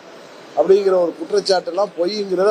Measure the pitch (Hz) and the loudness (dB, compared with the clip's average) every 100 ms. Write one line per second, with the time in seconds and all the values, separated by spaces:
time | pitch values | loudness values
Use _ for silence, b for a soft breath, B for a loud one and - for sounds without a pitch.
0 | - - - - - - 170 196 190 185 | -20 -20 -20 -20 -12 -2 4 4 4 2
1 | 170 - 165 208 190 180 175 175 202 165 | 0 -4 -4 -4 0 -2 -2 -4 -4 -2
2 | 175 208 196 180 202 | -4 -4 -4 0 2